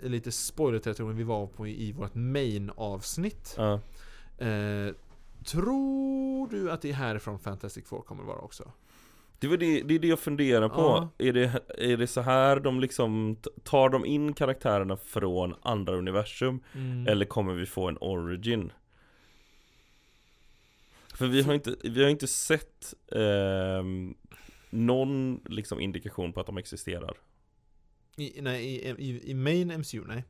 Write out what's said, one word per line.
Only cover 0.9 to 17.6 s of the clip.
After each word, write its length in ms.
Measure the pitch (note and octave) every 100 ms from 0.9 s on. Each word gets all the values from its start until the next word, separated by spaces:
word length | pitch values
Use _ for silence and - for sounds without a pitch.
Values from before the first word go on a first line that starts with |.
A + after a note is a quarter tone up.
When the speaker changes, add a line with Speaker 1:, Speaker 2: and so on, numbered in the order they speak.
| G#2 A2 A2
Speaker 1:
vi 60 |
var 220 | A#2 A2 G2+
på 200 | - G#2+
i, 220 | G#2+ A2
i 40 |
vårt 220 | C3+ G2
main-avsnitt. 1400 | A#2 A#2+ C#3 C3 G#2 G2 - G#2+ G2 - - F#3+ - - -
Speaker 2:
Ja. 240 | G#2+ G#2 - - - - - - A#2
Speaker 1:
Eh, 460 | G#2+ G#2 G#2 G2+ - - - - -
tror 1040 | - D#3 F#3+ C4+ C4+ C4+ C4+ C4+ C4+ C4 C4
du 220 | G#3 F3+
att 120 | E3
det 60 | C#3+
är 40 |
härifrån 440 | C#3 B2+ G#2+ - G2+
Fantastic 480 | - G2 G#2 - -
Four 120 | G2+
kommer 220 | - G2
vara 140 | G2 -
också? 340 | - - - - _ - - - _ _
Speaker 2:
Det 100 | C#3
var 80 | F3
det, 260 | E3+ D3+
det 120 | C#3+
är 40 | D#3+
det 100 | E3
jag 100 | D#3+
funderar 500 | - D3 C#3 A#2+ A2
på. 120 | C#3 D#3+ A2 E3 -
Speaker 1:
Ja. 80 | B2+
Speaker 2:
Är 60 |
det, 300 | B2 B2 A#2+ - -
är 180 | B2 A#2+
det 100 | A#2+
så 140 | -
här 400 | B2 C3 C3+ C#3
de 200 | C#3+ B2+
liksom 560 | B2+ - A#2 A2 A2 A2
t-, 60 | - -
tar 240 | - C#3+ C3
de 160 | C3 -
in 260 | D3 D3+
karaktärerna 600 | C#3+ C#3 C3 A#2+ G#2 F#2+ F#2+
från 580 | - - F#2+ F2+ F2+ E2+
andra 300 | - A2 F#2 F#2
universum? 640 | F#2 F#2+ G#2+ - B2+ B2+ -
Speaker 1:
Mm. 320 | C3 C3 B2 A#2+
Speaker 2:
Eller 180 | G#2 G2+
kommer 280 | - G2
vi 120 | F2+